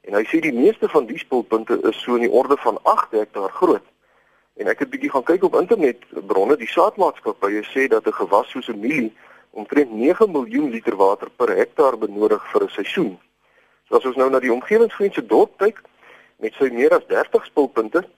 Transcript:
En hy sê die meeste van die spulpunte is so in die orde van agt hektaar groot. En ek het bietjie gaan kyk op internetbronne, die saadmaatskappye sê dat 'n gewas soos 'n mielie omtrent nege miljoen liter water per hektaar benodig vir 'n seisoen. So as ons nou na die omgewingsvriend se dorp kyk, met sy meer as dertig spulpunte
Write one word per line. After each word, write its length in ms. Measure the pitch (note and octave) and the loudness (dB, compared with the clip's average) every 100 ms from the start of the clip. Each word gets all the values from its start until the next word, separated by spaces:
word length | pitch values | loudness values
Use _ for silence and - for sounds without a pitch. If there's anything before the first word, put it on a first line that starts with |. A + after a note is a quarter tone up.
En 140 | - | -2
hy 100 | G2+ | -2
sê 160 | A#2 D#3+ | 0 0
die 120 | D#3+ | 0
meeste 360 | A#2+ D3+ A3 G#3+ | 2 2 2 0
van 180 | D#3 A#2 | 0 -2
die 120 | - | -10
spulpunte 640 | - B2+ A2 A2 A2 A2+ | -4 -4 -2 -4 -2 0
is 200 | - A2 | 0 -2
so 120 | - | -2
in 60 | A#2+ | 0
die 100 | A#2+ | 2
orde 260 | A#2 C3 C#3 | 2 2 0
van 220 | A#2+ G#2+ | 0 0
agt 280 | - G#3+ - | 0 0 0
hektaar 400 | A2 G#2+ - G2 | -2 -4 -6 -8
groot. 320 | - F3+ B2 _ _ _ _ _ _ _ - | 0 2 2 _ _ _ _ _ _ _ -8
En 100 | G#2 | -4
ek 120 | A2 | -4
het 120 | - | -4
bietjie 200 | C3+ C#3+ | -6 -4
gaan 120 | C3+ | -4
kyk 220 | B2 F3 | 0 0
op 100 | F#3 | 2
internetbronne, 1000 | - F3+ A#3 D3 A#2 - - G2 F#2+ G2+ D3 | 0 2 2 2 -2 -12 -14 -4 0 2 0
die 120 | A2 | 0
saadmaatskappye 960 | - F#3 G#3+ F3 - A#2 G2+ G2 G#2+ | 0 0 2 -2 -2 -8 -4 -4 -4
sê 260 | G#2 C3+ C3+ | -4 -4 0
dat 180 | A2+ G#2+ | 0 0
'n 60 | |
gewas 380 | G#2+ F#2+ G2 - | -4 0 0 0
soos 180 | C3+ B2 | -8 -10
'n 120 | G#2+ | -8
mielie 360 | A2 D3+ A2+ - - - _ | -4 -4 -4 -8 -20 -20 _
omtrent 420 | - G#2 C#3+ C3+ | -16 -2 0 0
nege 340 | A2 B2+ F3+ A3 | 0 0 2 2
miljoen 440 | D#3 A#2+ A#3+ D3+ | 0 -4 -2 -2
liter 260 | A2+ - G2+ | -4 -6 2
water 340 | G2 G#2 A2+ _ | 2 2 -6 _
per 120 | A#2+ | -2
hektaar 500 | F#2 A#2+ - C#3 A#2 | 0 0 2 0 2
benodig 520 | G#2+ G2+ G#2+ G#2 - | -6 -2 0 0 -2
vir 120 | G#2+ | -2
'n 60 | G2 | -2
seisoen. 500 | - G2 - C#3 F2+ _ _ _ _ _ _ _ | -4 -6 -4 -4 -6 _ _ _ _ _ _ _
So 80 | A2+ | 0
as 80 | |
ons 120 | B2+ B2+ | 0 0
nou 140 | C3 | 2
na 100 | C3 | 2
die 120 | B2+ | 0
omgewingsvriend 600 | A#2+ - G#3+ A3+ - G3+ | -2 0 2 2 0 -4
se 120 | - - | -4 0
dorp 320 | A#2 G#3+ _ | 2 2 _
kyk, 240 | G3 A3+ _ _ _ - _ _ | -2 -2 _ _ _ -20 _ _
met 160 | A2 | -10
sy 160 | - C3+ | -2 -2
meer 220 | A#2 C#3+ | 2 2
as 120 | E3+ - | 2 0
dertig 380 | F#2+ - A3+ | -2 0 -2
spulpunte 600 | - - C3+ - A2 A#3+ - | -2 0 0 0 -2 -2 -4